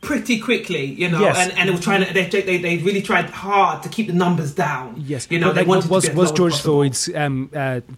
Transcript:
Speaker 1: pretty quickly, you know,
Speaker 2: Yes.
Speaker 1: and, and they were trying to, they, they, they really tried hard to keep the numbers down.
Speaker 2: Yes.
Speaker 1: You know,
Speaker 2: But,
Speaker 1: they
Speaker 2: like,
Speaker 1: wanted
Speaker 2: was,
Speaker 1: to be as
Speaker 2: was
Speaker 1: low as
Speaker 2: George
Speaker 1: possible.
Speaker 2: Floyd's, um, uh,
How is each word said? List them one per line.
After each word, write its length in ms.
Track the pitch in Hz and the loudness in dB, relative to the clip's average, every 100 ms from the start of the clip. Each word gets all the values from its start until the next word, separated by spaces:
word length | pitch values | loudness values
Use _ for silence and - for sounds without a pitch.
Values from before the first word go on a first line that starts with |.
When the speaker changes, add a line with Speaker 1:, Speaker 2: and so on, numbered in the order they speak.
Speaker 1:
pretty 380 | - 277 - 220 | -4 -4 0 -2
quickly, 440 | - 202 - 156 | 0 -2 -2 -6
you 240 | 139 - 175 | -6 -4 -2
know, 120 | 170 | 2
Speaker 2:
Yes. 160 | 196 180 | 4 4
Speaker 1:
and, 200 | 180 185 | 0 0
and 120 | 185 | 0
they 40 | |
were 60 | 175 | 0
trying 260 | 208 196 185 | 0 0 2
to, 80 | |
they, 120 | 185 180 | 0 0
they, 320 | 196 190 175 | 0 0 -2
they 200 | 175 170 | 0 -2
really 220 | 175 196 | 0 -2
tried 280 | 196 180 165 | 0 -2 -2
hard 540 | - 190 202 180 151 | -8 0 2 2 0
to 60 | 180 | -6
keep 180 | - 208 | -6 -2
the 60 | |
numbers 400 | 175 180 160 139 | 2 2 2 -2
down. 420 | - 156 131 127 156 | -2 -2 -4 -8 -12
Speaker 2:
Yes. 300 | 139 135 - | -8 -8 -4
Speaker 1:
You 80 | 170 | 0
know, 80 | 190 | 2
Speaker 2:
But, 60 | |
Speaker 1:
they 80 | 180 | 2
Speaker 2:
like, 60 | 180 | 4
Speaker 1:
wanted 220 | 190 170 | 2 4
Speaker 2:
was, 140 | 185 | 2
Speaker 1:
to 60 | 160 | 2
be 20 | |
as 60 | 151 | 2
Speaker 2:
was 120 | 175 | 2
Speaker 1:
low 40 | |
as 40 | 156 | 4
Speaker 2:
George 140 | 175 | 2
Speaker 1:
possible. 200 | 143 160 | 2 2
Speaker 2:
Floyd's, 420 | 143 139 123 - 151 | 2 2 0 -4 -2
um, 340 | 147 131 139 151 | -2 -2 -6 -4
uh, 260 | 135 127 - | -4 -4 -8